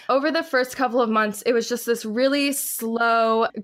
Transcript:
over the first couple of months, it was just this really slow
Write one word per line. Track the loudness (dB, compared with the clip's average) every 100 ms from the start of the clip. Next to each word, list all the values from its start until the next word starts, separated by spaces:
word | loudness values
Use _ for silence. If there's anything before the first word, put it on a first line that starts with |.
| -2
over | 0 2
the | -2
first | 0 -2 -2 -2
couple | -2 0
of | 0
months, | 0 0 -2
it | 0
was | 0 0
just | -4 -2
this | -4
really | -4 0 2 2 0
slow | -2 -6 -6 -2 2 4 4 4 2 0 -4